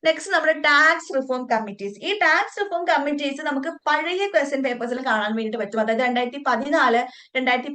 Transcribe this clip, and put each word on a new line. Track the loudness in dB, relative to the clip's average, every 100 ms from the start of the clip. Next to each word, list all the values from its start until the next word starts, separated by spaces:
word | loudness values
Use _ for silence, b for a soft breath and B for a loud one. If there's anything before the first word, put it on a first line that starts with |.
| 0
നെക്സ്റ്റ് | 0 0
നമ്മുടെ | 0 2 2 4
ടാക്സ് | 6 6 4 0 -4
റിഫോം | -2 -4 -2
കമ്മിറ്റീസ്. | -2 -2 -8 -10 -8 -4
ഈ | 0
ടാക്സ് | 2 2 0 -4
റിഫോം | -4 -2 2
കമ്മിറ്റീസ് | 2 2 -2 -4 -4 -4
നമുക്ക് | -4 -6 -4 0
പഴയ | 0 0 -2 0
ക്വസ്റ്റ്യൻ | 0 0 -2 -2
പേപ്പേഴ്സിൽ | -2 -4 -4 0
കാണാൻ | 0 0 -2
വേണ്ടിയിട്ട് | -4 -4
പറ്റും. | -4 -2
അതായത് | 0 2 2
രണ്ടായിരത്തി | 0 -2 -2 0
പതിനാല്, | 0 2 2 4 2 0 B B -2
രണ്ടായിരത്തി | 0 0 -2